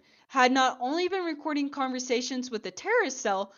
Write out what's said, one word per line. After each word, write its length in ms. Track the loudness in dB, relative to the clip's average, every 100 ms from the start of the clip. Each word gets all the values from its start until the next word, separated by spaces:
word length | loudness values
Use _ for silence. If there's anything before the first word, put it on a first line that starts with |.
| _ _ _
had 240 | 4 6
not 260 | 6 2 2
only 260 | -2 0 0
been 160 | 0
recording 460 | -2 -4 -4 -2 -2
conversations 840 | -2 -4 -4 -2 -2 -2 -6 -6
with 120 | -8
the 80 | -8
terrorist 480 | -8 0 2 0 -2
cell, 340 | -2 -2 -4